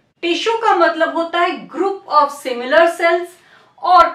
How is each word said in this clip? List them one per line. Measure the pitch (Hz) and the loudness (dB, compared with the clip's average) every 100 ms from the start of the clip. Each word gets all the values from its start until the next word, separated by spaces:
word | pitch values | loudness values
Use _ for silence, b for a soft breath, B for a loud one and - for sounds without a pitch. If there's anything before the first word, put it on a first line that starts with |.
| _ _ | _ _
Tissue | 339 339 440 453 | -4 -2 -2 0
का | 440 381 | 0 2
मतलब | 330 320 311 302 | 2 2 -2 -2
होता | 330 339 | -4 -2
है | 359 254 - | -2 -4 -8
group | 294 392 392 - 294 | -4 -4 -4 -2 2
of | 294 - | 2 -2
similar | 262 240 254 302 339 339 | -8 -6 -2 0 0 0
cells | 339 349 349 - b b b b | 0 0 -4 -14 b b b b
और | - 359 330 | 2 4 4